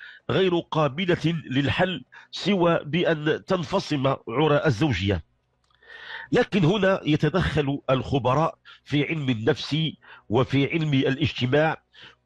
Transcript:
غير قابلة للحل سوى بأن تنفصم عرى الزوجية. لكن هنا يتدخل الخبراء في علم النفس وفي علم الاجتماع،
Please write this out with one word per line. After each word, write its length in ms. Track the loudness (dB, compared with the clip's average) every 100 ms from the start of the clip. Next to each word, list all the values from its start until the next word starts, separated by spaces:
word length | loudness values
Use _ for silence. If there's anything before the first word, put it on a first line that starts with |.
| -20 -14 -4
غير 280 | 0 2 0
قابلة 840 | -2 0 0 0 -2 0 0 -2 -2
للحل 540 | 0 0 0 0 -2 -10 -20 -18
سوى 500 | -6 0 2 4 2
بأن 600 | 0 -2 0 0 0 -2 -2
تنفصم 600 | -4 -2 -4 -2 0 0 -2 -4
عرى 380 | 0 2 4 2
الزوجية. 580 | 0 0 0 0 -2 -4 _ _ _ _ _ -20 -20 -16 -16 -2
لكن 320 | 0 2 2
هنا 360 | 2 4 2 0
يتدخل 760 | 0 0 2 0 0 0 -2 -2 -2
الخبراء 680 | -2 0 -2 2 2 0 -4 -16 -20
في 200 | -4 -2
علم 240 | 0 -2 -2
النفس 480 | 0 0 -2 -2 -2 -2 -6 -16 -20 _
وفي 420 | 0 2 0 0
علم 240 | 0 0
الاجتماع، 880 | 2 2 0 -2 -2 0 2 2 -2 _ -20 -20 -12